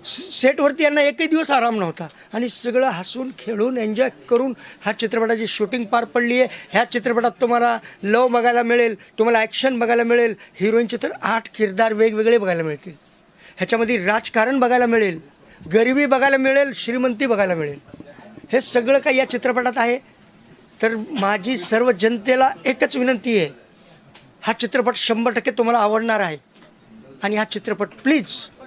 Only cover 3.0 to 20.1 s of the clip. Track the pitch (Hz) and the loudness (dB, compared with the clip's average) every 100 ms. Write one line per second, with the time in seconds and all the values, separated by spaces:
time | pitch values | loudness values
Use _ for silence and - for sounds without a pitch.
3 | 185 247 262 - - 214 233 254 214 214 | -8 -8 -10 -10 -8 -2 -2 -2 -4 -2
4 | 254 - - 240 269 240 - - 202 214 | -2 -4 -2 0 0 -6 -14 -8 -6 -4
5 | 226 226 220 226 220 - 208 254 220 233 | -2 -2 0 -2 -4 -4 -4 -4 -2 -2
6 | 233 247 240 247 247 - - 190 233 240 | 0 -2 0 2 0 -2 -2 0 0 -2
7 | 247 233 233 226 240 240 240 226 - - | 0 0 0 0 0 2 2 0 -6 -8
8 | 196 220 254 240 233 240 233 240 233 208 | 0 2 4 4 4 2 2 2 2 -2
9 | - - 220 226 220 - 262 247 226 233 | -14 0 2 4 0 0 -2 0 0 2
10 | 233 240 233 208 - - 196 226 233 240 | 2 2 2 -2 -14 -2 0 2 0 -4
11 | 294 - - 226 - - 214 190 226 214 | -6 -4 -2 -2 -4 -4 -4 2 0 2
12 | 220 214 220 233 196 170 160 147 190 147 | 0 2 2 2 2 -2 -4 -6 -12 -20
13 | _ _ _ _ - - 185 226 226 240 | _ _ _ _ -20 -8 -2 0 0 0
14 | 180 220 - 240 220 269 247 247 240 226 | 0 -2 0 0 0 2 2 2 2 2
15 | 208 160 - _ - - 160 190 233 262 | 0 -2 -14 _ -20 -20 -2 2 4 2
16 | 285 262 269 269 262 269 285 226 - 247 | 2 4 4 4 4 2 2 -2 -4 -2
17 | 254 220 262 214 190 170 147 143 - - | -2 0 0 0 0 0 -4 -8 -18 -20
18 | - - - - - 247 - 247 233 277 | -20 -20 -20 -20 -2 -2 0 -2 2 2
19 | 302 262 262 247 247 240 247 247 240 247 | 2 0 0 -2 -2 0 -2 0 0 -2
20 | - | -6